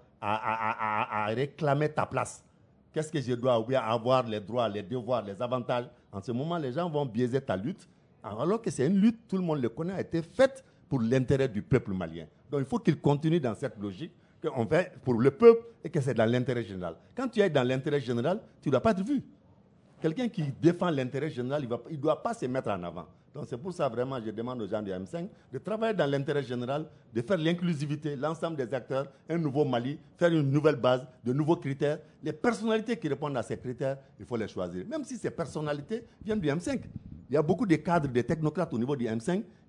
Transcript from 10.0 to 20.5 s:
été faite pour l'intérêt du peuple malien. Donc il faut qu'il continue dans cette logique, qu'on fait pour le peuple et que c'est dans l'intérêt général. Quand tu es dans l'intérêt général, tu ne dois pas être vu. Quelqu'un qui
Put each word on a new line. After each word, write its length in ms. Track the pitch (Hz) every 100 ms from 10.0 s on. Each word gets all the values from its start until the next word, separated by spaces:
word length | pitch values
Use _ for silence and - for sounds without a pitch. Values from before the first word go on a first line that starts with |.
été 180 | - 165
faite 400 | 165 - 262 - - _ -
pour 100 | 135
l'intérêt 480 | 113 131 127 135 135
du 140 | 104
peuple 320 | 90 123 -
malien. 320 | 95 82 82 80 - -
Donc 120 | 143
il 40 | 135
faut 140 | 240
qu'il 200 | - 147
continue 400 | 143 143 160 170
dans 140 | 127
cette 240 | 101 131 95
logique, 340 | 101 92 165 - _ _
qu'on 240 | 156 131 107
fait 280 | - - -
pour 100 | 131
le 160 | 117 135
peuple 340 | - 233 226 - -
et 80 | 165
que 100 | 156
c'est 140 | 135 117
dans 100 | 113
l'intérêt 380 | 123 123 120
général. 320 | 104 92 87 82 - -
Quand 120 | 262
tu 120 | 214
es 120 | 196
dans 100 | 143
l'intérêt 400 | 123 131 143 143
général, 400 | 120 120 135 208 - _
tu 60 | -
ne 20 |
dois 100 | 127
pas 100 | 226
être 120 | 190
vu. 180 | 196 285 - - - - _ _ _ -
Quelqu'un 260 | 156 160 247
qui 160 | - 143